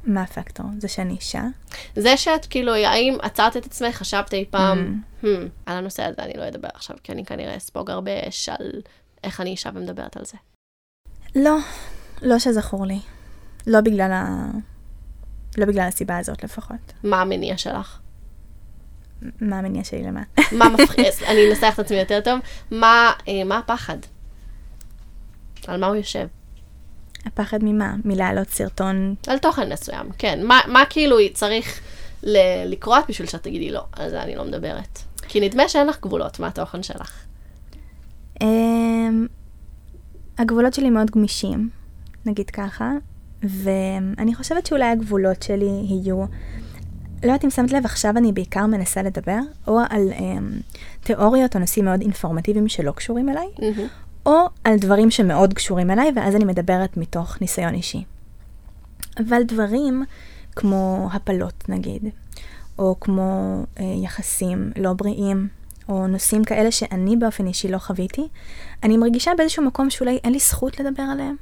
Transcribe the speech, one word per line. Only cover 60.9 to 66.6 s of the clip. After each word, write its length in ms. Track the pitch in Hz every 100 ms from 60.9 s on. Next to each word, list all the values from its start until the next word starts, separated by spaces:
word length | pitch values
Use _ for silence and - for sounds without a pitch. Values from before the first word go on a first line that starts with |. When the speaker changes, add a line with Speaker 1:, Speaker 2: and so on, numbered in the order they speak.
| 190 190
Speaker 1:
הפלות, 520 | 196 - 190 180 - -
נגיד, 340 | 185 190 196 214 - - - - - - -
או 160 | 190 185
כמו, 640 | - 190 190 190 190 190 - -
אה, 40 | 190 185
יחסים 680 | 185 - - - 180 185 196 -
לא 160 | 190
בריאים, 560 | 185 202 202 196 196 196 - - - -
או 180 | 190 190
נושאים 380 | 196 - 214
כאלה 280 | 220 214